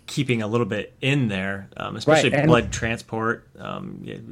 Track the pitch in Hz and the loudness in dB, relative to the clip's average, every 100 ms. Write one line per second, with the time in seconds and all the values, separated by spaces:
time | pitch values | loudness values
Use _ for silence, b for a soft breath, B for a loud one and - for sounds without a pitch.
0 | - - 135 117 107 117 107 107 - - | -8 -4 0 0 0 0 0 -2 -6 -4
1 | 135 143 117 95 98 98 98 - 101 104 | 0 2 2 0 -4 -6 -10 -10 -8 -2
2 | - 156 131 139 156 120 113 - 113 117 | 4 6 6 4 6 4 4 -4 -4 -4
3 | - 113 110 - - - 50 50 50 - | -6 -4 -2 -4 -10 -14 -10 -10 -10 -12
4 | - 50 113 | -12 -12 -14